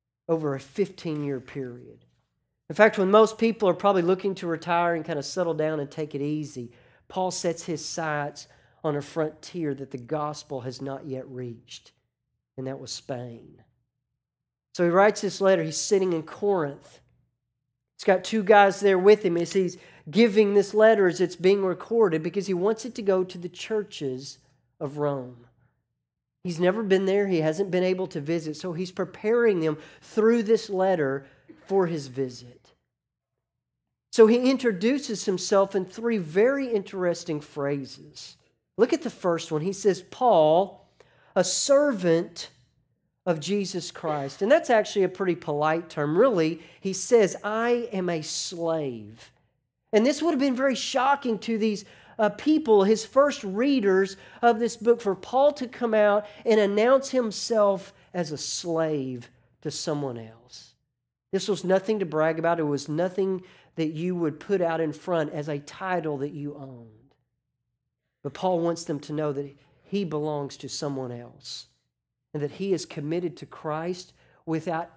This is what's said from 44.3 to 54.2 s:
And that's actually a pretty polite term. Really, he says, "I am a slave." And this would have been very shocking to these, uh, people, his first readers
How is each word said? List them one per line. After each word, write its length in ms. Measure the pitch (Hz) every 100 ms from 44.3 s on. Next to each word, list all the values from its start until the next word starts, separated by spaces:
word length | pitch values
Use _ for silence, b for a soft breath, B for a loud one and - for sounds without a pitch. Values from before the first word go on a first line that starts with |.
| -
And 100 | 202
that's 180 | 320 320
actually 340 | 220 208 208
a 60 | 185
pretty 260 | 185 185 170
polite 540 | - 147 156 165 175
term. 280 | - 147 170
Really, 420 | 262 190 160 165 B B
he 100 | 190
says, 460 | 185 - 240 190 -
"I 460 | 208 220 233 240 226
am 160 | 190 180
a 120 | 165
slave." 1120 | 147 - - 175 165 160 143 113 104 113 - _ _ _ _ _ -
And 120 | 214 247
this 160 | 294
would 100 | 330
have 80 | 294
been 160 | 277 240
very 200 | 269 233
shocking 640 | - 262 262 277 247 214
to 180 | - 226
these, 280 | 220 196 - B B B
uh, 100 | 214
people, 540 | 208 294 311 233 208
his 220 | 190 220 -
first 400 | 262 285 - 196
readers 720 | 196 277 269 196 185 190 -